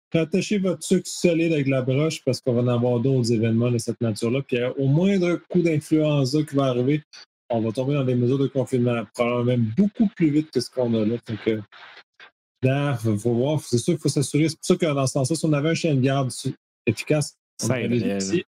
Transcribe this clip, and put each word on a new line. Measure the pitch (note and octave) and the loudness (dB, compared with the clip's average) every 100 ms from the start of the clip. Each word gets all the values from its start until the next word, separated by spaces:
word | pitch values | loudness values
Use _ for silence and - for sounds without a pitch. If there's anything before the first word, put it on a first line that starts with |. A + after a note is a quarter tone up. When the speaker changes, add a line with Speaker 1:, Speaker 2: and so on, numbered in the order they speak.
| _ | _
Speaker 1:
que | D#3+ | -2
attachez | D#3+ F#3+ F#3 G#3 | 0 -2 -2 -2
votre | F#3 D#3 | -2 -4
sucre | - F#3 - | 0 0 0
solide | - F3+ E3 E3 | 0 0 2 2
avec | D#3 C3+ | 0 2
de | |
la | C3 | 0
broche | B2 C3 D#3+ D#3 | 0 0 0 -2
parce | - A#2+ | -4 -2
qu'on | - | 0
va | A#2+ | 0
en | A#2+ | 2
avoir | A#2+ B2 A#2+ | 2 2 2
d'autres | B2+ C3+ A2+ | 2 2 2
événements | A#2 A2+ A2+ B2 | 2 2 2 2
de | A#2+ | 0
cette | - G#2+ | -2 -4
nature-là. | A2+ G#2 A#2 C3+ | -4 -2 -2 -2
Puis, | C#3 A#2+ | -2 -2
euh, | B2 C#3 | -2 -2
au | C3+ | 0
moindre | D3 F#3+ G3 F3 E3+ - | 2 2 2 0 -2 0
coup | F3+ | 0
d'influenza | E3+ D3+ - D#3 D3+ D3 C3 D3+ | 2 0 2 2 4 2 2 0
qui | D3 C#3 | 0 0
va | C3+ | 0
arriver, | B2 B2+ D3+ - - - _ _ | 2 0 0 -4 -20 -20 _ _
on | A#2 | -2
va | A2+ | -2
tomber | A2 C3 | -2 -2
dans | D3 | 0
des | B2+ B2 | 0 2
mesures | A#2+ C3+ | 2 2
de | C3+ | 0
confinement, | C3+ A#2+ B2+ A#2+ A#2 G#2 | -2 -2 0 0 0 -6
probablement | - A#2+ B2 A#2+ | -2 0 0 0
même | B2 A2 A#2 | 2 0 2
beaucoup | G#3 - G#3 | 0 2 0
plus | - D#3+ | 2 2
vite | D3 D#3 | 2 0
que | C3 | -4
ce | - | -4
qu'on | - A#2+ A2+ | -4 0 0
a | G#2+ | 0
là. | A#2 - | -2 -6
Fait | G#2+ | -4
que, | - G#2+ G#2 - - - _ _ - _ _ _ | -2 -4 -6 -20 -20 -20 _ _ -20 _ _ _
là, | B2+ C#3 C#3+ B2 | 0 0 -2 -2
faut, | A2 G#2 | -2 0
faut | A#2+ A#2 | 0 0
voir, | C3+ D3+ | 0 -2
c'est | - A#2+ | -2 -2
sûr | - | 0
qu'il | D#3+ | -2
faut | D3+ | -2
s'assurer. | D3+ - C#3+ D#3 | -2 -2 0 0
C'est | D#3 | -2
pour | - | -2
ça | F#3 | 0
que | E3 | 2
dans | C#3 C3 | 0 -2
ce | |
sens-là, | C#3+ B2+ D#3+ | -2 -2 -2
si | E3 | 0
on | |
avait | D3 D#3 | 0 0
un | D#3+ | -2
chien | E3+ | 0
de | C3+ | 0
garde | C3 C3+ B2+ | 2 0 -2
su-, | - C3+ - _ _ - | -6 -10 -10 _ _ -4
efficace, | G#2+ - D3 C#3+ - _ - | -4 -2 -2 -2 -10 _ -10
on | A2+ | -4
Speaker 2:
Ça | |
Speaker 1:
aurait | B2+ G#2 | -2 0
Speaker 2:
aiderait, | B2 - G3 | 0 0 -2
Speaker 1:
des | F#3+ | -2
outils. | F4+ - | -2 -4